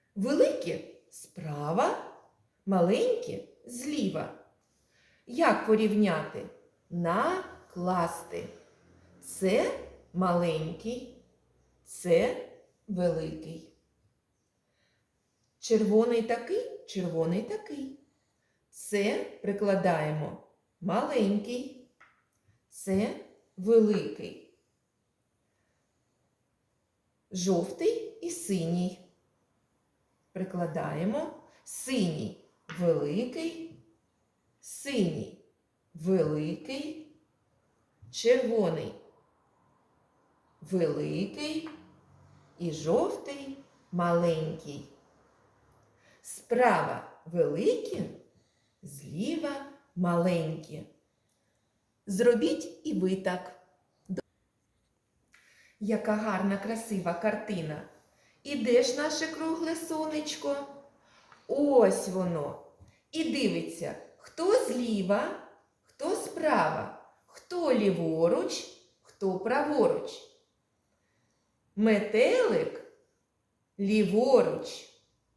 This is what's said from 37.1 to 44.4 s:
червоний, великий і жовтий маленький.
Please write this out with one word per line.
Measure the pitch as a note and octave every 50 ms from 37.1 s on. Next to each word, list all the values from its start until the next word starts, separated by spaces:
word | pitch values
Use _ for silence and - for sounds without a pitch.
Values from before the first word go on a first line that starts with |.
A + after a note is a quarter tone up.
| _ _ _ _ _ _ _ _ _ _ _ _ _ _ _ _ _ _ - -
червоний, | - - - A#3 B3+ C4 A#3 A3 A#3 A3 G3 E3+ D#3+ D3+ C3 A2+ - - - - _ _ _ _ _ _ _ _ _ _ _ _ _ _ _ _ _ _ _ _ _ _ _ _ _ _ _ _ _ _
великий | D#3+ C#3+ F#3+ F3+ E3 D3+ D3 D3+ D3+ D3+ D3+ E3 G3+ - D4+ D4+ D4 D#4 D#4 D#4+ D#4+ - - - - - - _ _ _ - - - - - - - _ _ -
і | F3 E3+
жовтий | D3+ D#3 D3 D#3 F#3 C4 F4 G4+ - - - C#4+ C#4 C#4 C#4 C#4 C4+ - - _ _ _ _ _
маленький. | F3+ F3 F3 F3 E3+ E3+ F3 E3+ D#3+ D#3+